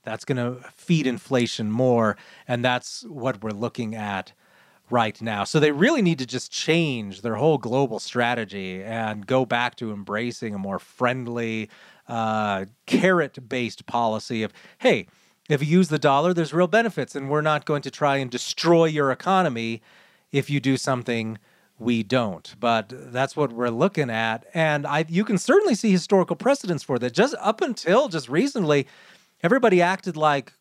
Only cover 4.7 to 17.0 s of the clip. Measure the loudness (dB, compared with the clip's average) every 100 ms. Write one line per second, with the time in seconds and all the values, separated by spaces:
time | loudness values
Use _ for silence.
4.7 | _ _ 0 0 -4 -6 -4 0 4 4
5.7 | 4 4 4 2 0 -4 -8 -8 -6 0
6.7 | 2 2 -2 -6 -6 -6 0 2 2 0
7.7 | 0 0 -2 -4 0 0 0 -4 -8 -8
8.7 | -8 -8 -4 -4 -6 0 0 2 0 -2
9.7 | -4 -8 -8 -6 -4 -4 -6 -8 -6 -6
10.7 | -6 -8 -2 0 0 -4 -4 -4 -6 -8
11.7 | -14 -20 _ -8 -4 -2 0 -2 -4 -6
12.7 | _ -2 2 2 2 0 -8 -8 -6 -6
13.7 | -8 -4 0 0 -2 -4 -6 -6 -8 -20
14.7 | _ 0 0 -2 _ _ _ -2 -2 4
15.7 | 4 4 2 4 4 2 0 -2 0 2
16.7 | 2 2 -4